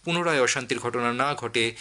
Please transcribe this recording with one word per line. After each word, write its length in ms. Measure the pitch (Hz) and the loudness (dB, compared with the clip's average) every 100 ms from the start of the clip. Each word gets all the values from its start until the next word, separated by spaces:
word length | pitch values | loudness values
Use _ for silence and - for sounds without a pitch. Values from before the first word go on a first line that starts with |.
পুনরায় 360 | - 170 170 147 | -2 0 2 2
অশান্তির 380 | 120 139 123 120 | 2 2 -2 -4
ঘটনা 340 | 120 123 120 | -2 -2 0
না 220 | 123 143 | 0 0
ঘটে, 380 | 143 117 120 113 113 | -2 -2 0 0 -2